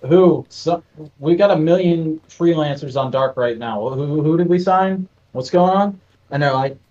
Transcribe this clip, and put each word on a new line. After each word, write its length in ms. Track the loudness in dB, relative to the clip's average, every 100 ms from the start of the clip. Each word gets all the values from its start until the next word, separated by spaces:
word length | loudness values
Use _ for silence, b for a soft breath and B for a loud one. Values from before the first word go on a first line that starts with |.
| 2
Who?" 380 | 4 4 2 -4
"So, 340 | -10 -4 -4 -6 -20 -20 -6
we 160 | -2 2
got 160 | 2
a 40 | 2
million 640 | 2 2 2 0 -2 -6 _
freelancers 720 | -2 0 2 -2 -4 -6 -4
on 120 | -2
Dark 260 | 0 -2 0
right 200 | -2 -2
now. 300 | -6 -6 -6
Who, 320 | -4 -4 -2
who 140 | 0 0
did 100 | 2
we 80 | 0
sign? 480 | 2 2 0 -2 -8 _ _
What's 160 | -10 -2
going 220 | 2 2
on?" 260 | 2 0 -4 _ _ -8
And 100 | -2
they're 120 | 0
like, 220 | 0 -2 -6 _